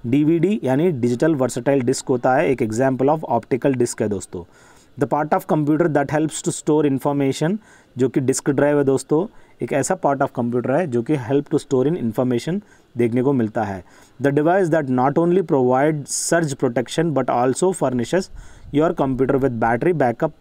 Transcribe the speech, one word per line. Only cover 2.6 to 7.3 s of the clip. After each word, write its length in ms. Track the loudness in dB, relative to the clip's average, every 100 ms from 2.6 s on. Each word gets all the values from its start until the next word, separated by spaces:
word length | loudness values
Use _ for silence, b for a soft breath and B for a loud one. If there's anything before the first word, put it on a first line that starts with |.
example 460 | -2 0 0 2 0 0
of 20 | 0
optical 460 | -4 -2 0 0 0
disk 200 | -2 -2
है 80 | -4
दोस्तों। 340 | -4 -8 -14 -14 b b b b -6
The 100 | -2
part 260 | 0 0 -2
of 80 | 0
computer 340 | 0 2 2 2
that 140 | 2 0
helps 340 | 0 -2 -4
to 200 | -6 -4
store 220 | 0 2 2
information, 680 | 0 -2 0 0